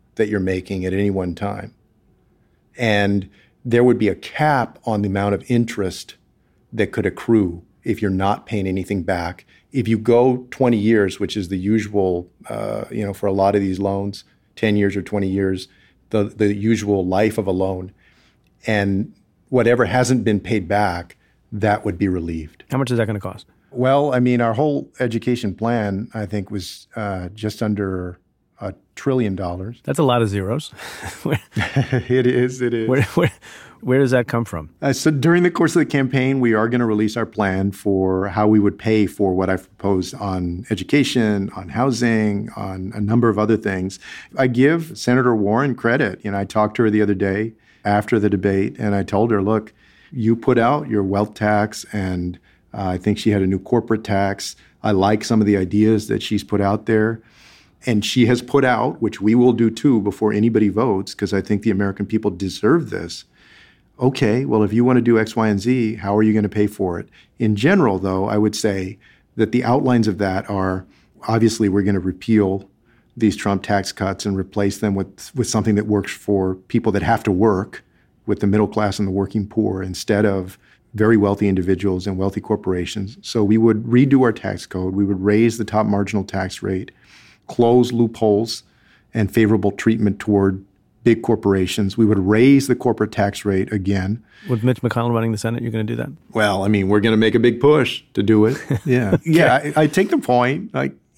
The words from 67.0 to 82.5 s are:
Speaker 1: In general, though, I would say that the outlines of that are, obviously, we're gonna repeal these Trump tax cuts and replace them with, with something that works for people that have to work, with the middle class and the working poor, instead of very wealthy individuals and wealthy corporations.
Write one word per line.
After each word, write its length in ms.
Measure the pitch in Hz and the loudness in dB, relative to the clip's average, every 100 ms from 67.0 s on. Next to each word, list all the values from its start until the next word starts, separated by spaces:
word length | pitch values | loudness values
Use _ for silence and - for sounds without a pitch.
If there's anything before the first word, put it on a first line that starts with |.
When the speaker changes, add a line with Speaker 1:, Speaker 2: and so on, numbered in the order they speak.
| - _ _ - | -10 _ _ -4
Speaker 1:
In 180 | 113 101 | -2 2
general, 420 | 135 202 131 95 | 2 4 4 2
though, 280 | 95 95 101 | 0 -2 0
I 100 | 107 | 2
would 180 | 107 | 0
say 440 | 107 110 98 92 107 _ _ _ - | 0 -2 -2 -6 -12 _ _ _ -4
that 160 | 110 | 0
the 120 | 123 | 0
outlines 420 | 120 127 127 120 107 | 2 0 2 2 2
of 120 | 92 | 0
that 300 | 98 92 - | -2 -2 -4
are, 360 | 101 95 95 - _ _ _ - | -4 -2 -4 -8 _ _ _ -4
obviously, 400 | 113 110 - 101 | 2 2 2 0
we're 140 | 98 | 2
gonna 180 | 98 98 | 0 0
repeal 680 | 92 90 - 110 98 98 - _ _ _ _ - | -2 -6 0 2 2 0 -8 _ _ _ _ 0
these 200 | 110 - | 0 0
Trump 260 | 104 101 | -2 -2
tax 300 | - 101 92 | 0 -2 -2
cuts 340 | - 98 95 104 | -6 -6 -4 -4
and 100 | 95 | -4
replace 420 | 92 104 101 101 | -4 -2 -2 0
them 160 | 110 | -2
with, 400 | 98 95 - - | -2 -4 -10 -14
with 140 | 135 113 | -6 -2
something 260 | 113 107 104 | 0 0 0
that 100 | 107 | 2
works 260 | 104 98 | -2 -2
for 440 | - - 98 92 92 _ | -10 -2 0 0 -4 _
people 240 | 120 220 | -2 0
that 100 | 95 | 0
have 200 | 87 113 | 0 0
to 80 | - | 0
work, 500 | 90 110 95 104 - _ _ _ _ - | 2 2 2 -4 -10 _ _ _ _ -6
with 140 | 104 | -2
the 60 | 101 | 0
middle 220 | 107 101 | 2 2
class 300 | - 104 95 | 0 -2 -2
and 100 | 98 | -4
the 40 | |
working 340 | 95 95 110 101 | -2 -2 -4 -4
poor, 360 | - 104 95 | -2 -2 -2
instead 440 | 92 90 - 104 107 | -8 -10 -2 2 2
of 320 | 98 92 - _ _ _ | 0 -6 -14 _ _ _
very 220 | 104 110 113 | 0 4 6
wealthy 320 | 101 101 101 | 4 2 2
individuals 580 | 95 90 92 98 92 98 | 2 0 0 0 -2 -4
and 120 | 92 | -2
wealthy 220 | 98 104 | -2 -4
corporations. 760 | - | -4